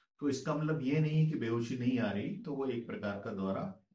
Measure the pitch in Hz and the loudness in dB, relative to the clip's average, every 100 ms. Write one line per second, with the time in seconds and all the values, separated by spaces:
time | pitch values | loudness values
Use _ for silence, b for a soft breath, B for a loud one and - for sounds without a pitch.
0 | b - 147 131 - 156 156 156 123 156 | b -4 -2 0 0 0 0 0 2 2
1 | 156 156 156 - 113 117 117 127 123 123 | 4 4 4 4 0 0 0 0 2 2
2 | 104 98 - - - 135 135 117 - 98 | 2 0 -2 -4 -6 -4 -2 -2 -4 -6
3 | 104 98 117 101 95 95 98 - _ | -4 -4 -6 -2 -2 -2 -4 -8 _